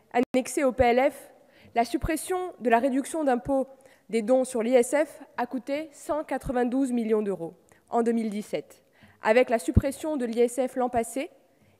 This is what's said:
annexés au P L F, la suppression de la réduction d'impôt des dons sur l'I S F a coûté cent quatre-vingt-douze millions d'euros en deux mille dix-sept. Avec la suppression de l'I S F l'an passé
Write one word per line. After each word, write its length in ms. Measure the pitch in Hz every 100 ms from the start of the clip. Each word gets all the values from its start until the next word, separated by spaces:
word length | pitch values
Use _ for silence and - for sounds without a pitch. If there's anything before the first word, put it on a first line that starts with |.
| _ 240 - 254
annexés 280 | 247 -
au 80 | 269
P 120 | 233
L 280 | 240 240 285
F, 200 | - - - _ _ -
la 120 | 226 233
suppression 680 | 311 - 320 - 370 370 -
de 100 | 240
la 80 | 233
réduction 460 | 269 254 - 330
d'impôt 420 | 285 247 262 269 262 - - _ -
des 120 | 226
dons 220 | 208 262
sur 180 | 254 247
l'I 140 | 226 254
S 200 | 247 294
F 240 | 320 - 269 -
a 100 | 240
coûté 420 | 262 240 285 320
cent 300 | - - 302
quatre-vingt-douze 680 | 311 262 - 247 240 262 269
millions 320 | 240 220 214
d'euros 320 | 202 180 165 - _ _ -
en 140 | 233
deux 80 | 233
mille 180 | 233 226
dix-sept. 540 | 202 202 160 - - _ _ - -
Avec 260 | - 226 247
la 80 | 233
suppression 580 | - - 277 - 311 302
de 100 | 240
l'I 160 | 226
S 180 | 240 254 254
F 80 | 254
l'an 140 | 247
passé 420 | 247 233 269 311 _ _ _ _